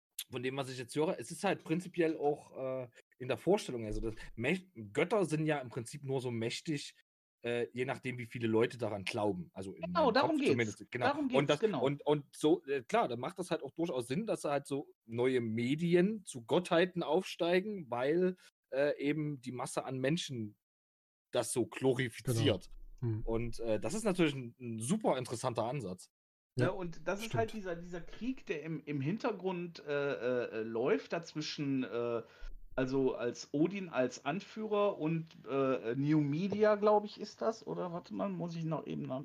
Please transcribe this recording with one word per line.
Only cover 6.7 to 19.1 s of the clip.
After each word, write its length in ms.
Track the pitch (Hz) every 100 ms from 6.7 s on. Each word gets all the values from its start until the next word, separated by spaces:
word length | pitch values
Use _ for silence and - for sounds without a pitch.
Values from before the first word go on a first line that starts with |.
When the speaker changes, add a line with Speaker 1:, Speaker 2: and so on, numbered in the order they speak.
| 143 - - _ _ _ _
Speaker 1:
äh, 240 | 120 120 113
je 120 | 120
nachdem, 340 | 131 123 131 123
wie 80 | 117
viele 220 | 123 113
Leute 300 | 110 120 117
daran 260 | 110 104
glauben. 460 | 92 113 104 90 82
Also 220 | - 95
in 80 | -
Speaker 2:
Genau, 240 | - 339 294
Speaker 1:
meinem 80 |
Speaker 2:
darum 160 | 247 302
Speaker 1:
Kopf 80 | 311
Speaker 2:
geht's. 100 | 262
Speaker 1:
zumindest. 380 | 120 110 - -
Genau. 160 | 123 190
Speaker 2:
Darum 180 | 285 277
Speaker 1:
Und 40 |
Speaker 2:
geht's, 140 | 131 143
Speaker 1:
das, 140 | 147
Speaker 2:
genau. 240 | 220 147
Speaker 1:
und, 200 | 135 143 147
und 180 | 151 -
so, 300 | - 151 175 135
äh, 160 | 139
klar, 240 | - 226 165
da 80 | 120
macht 220 | 135 185
das 120 | 180
halt 100 | 160
auch 100 | 135
durchaus 360 | - 170 127 113
Sinn, 180 | 151 220
dass 160 | 165
halt 220 | 156 143 -
so 220 | 139 - _ 113
neue 340 | 117 131 127
Medien 840 | 117 113 120 156 170 175 196 220
zu 180 | - 127
Gottheiten 600 | 113 156 180 170 180 175
aufsteigen, 840 | 139 165 - - 170 185 214 202 127
weil, 460 | 120 139 170 185 185 - _ _
äh, 240 | 131 147 -
eben 420 | 143